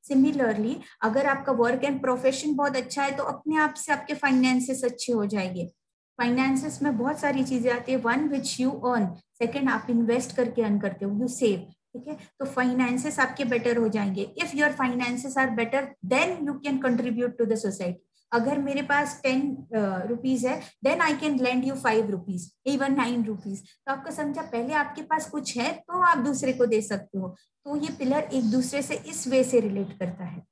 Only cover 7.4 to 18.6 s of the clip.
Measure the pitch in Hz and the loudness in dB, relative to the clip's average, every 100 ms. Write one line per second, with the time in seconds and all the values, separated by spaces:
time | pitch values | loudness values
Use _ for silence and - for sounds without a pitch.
7.4 | 262 254 240 240 240 262 233 254 302 277 | 0 2 2 0 0 0 2 2 2 0
8.4 | - - 254 285 247 247 190 - _ _ | -4 0 0 0 0 2 0 -2 _ _
9.4 | 233 277 262 220 - 233 226 240 254 - | -2 0 0 0 0 2 4 2 0 -2
10.4 | 233 247 220 202 196 190 196 208 247 - | 0 2 2 2 0 -4 -4 -2 -2 0
11.4 | 233 185 - - _ 240 269 302 - _ | 0 0 -4 -18 _ -16 -12 -14 -14 _
12.4 | 269 - 247 247 247 254 294 294 254 - | -6 0 0 2 0 0 -2 0 0 0
13.4 | 254 240 240 240 226 208 202 190 202 - | 0 0 2 2 2 2 0 -2 -6 -4
14.4 | 339 277 294 294 254 247 247 247 269 269 | -4 2 2 2 -2 0 -2 -4 -4 0
15.4 | 262 220 226 269 269 - 185 254 - - | 0 0 0 0 -2 -8 0 2 2 0
16.4 | 285 269 285 269 262 233 240 226 247 - | -4 -4 -2 0 2 0 0 0 -2 0
17.4 | 226 220 208 190 180 180 _ _ _ 240 | 0 0 -2 -4 -6 -6 _ _ _ 0
18.4 | 233 294 | 2 0